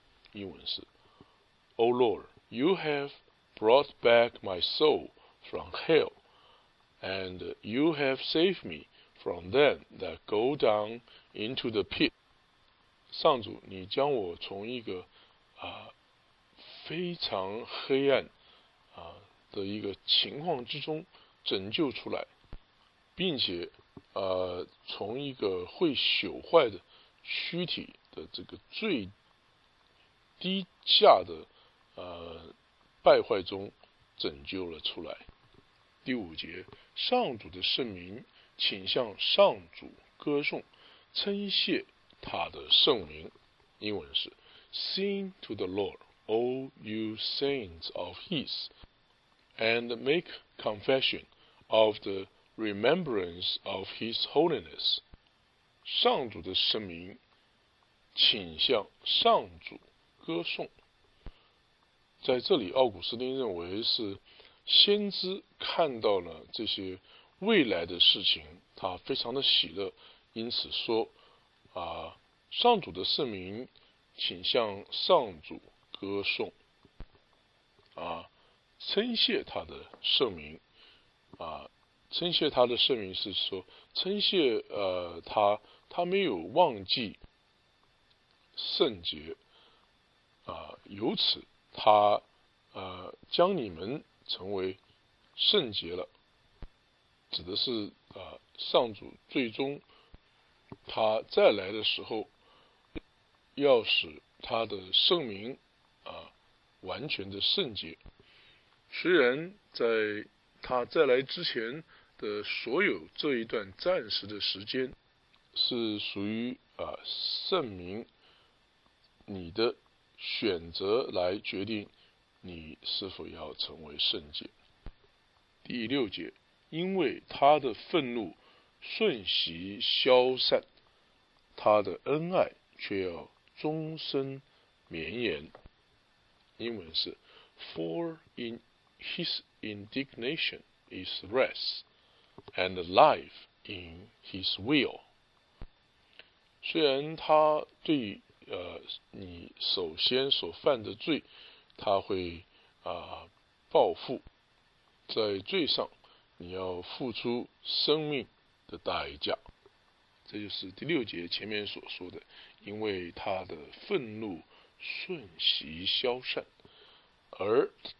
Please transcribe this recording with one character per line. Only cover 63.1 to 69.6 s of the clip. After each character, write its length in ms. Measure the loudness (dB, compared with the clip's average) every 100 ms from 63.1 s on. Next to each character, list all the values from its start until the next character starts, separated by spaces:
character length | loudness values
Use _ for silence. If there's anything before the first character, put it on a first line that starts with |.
| -4
丁 220 | -4 -2
认 180 | -2 -4
为 260 | -4 -4
是 340 | -2 -2 -2 -8 -14 -20 -20 _ 4
先 440 | 6 6 4 0
知 320 | -4 -4 -6 -10 _
看 420 | -4 2 0 2
到 180 | 2 2
了 260 | 0 -10 -12
这 140 | -6 -4
些 340 | -4 -6 -10 -14 -20 -20 _
未 240 | 4 6
来 220 | 6 2 -2
的 160 | 4
事 220 | 4 6
情， 200 | 2 0 -4 -20 _ -6
他 220 | -6 -4
非 180 | -4 -4
常 180 | -2
的 80 | 0
喜 280 | 4 4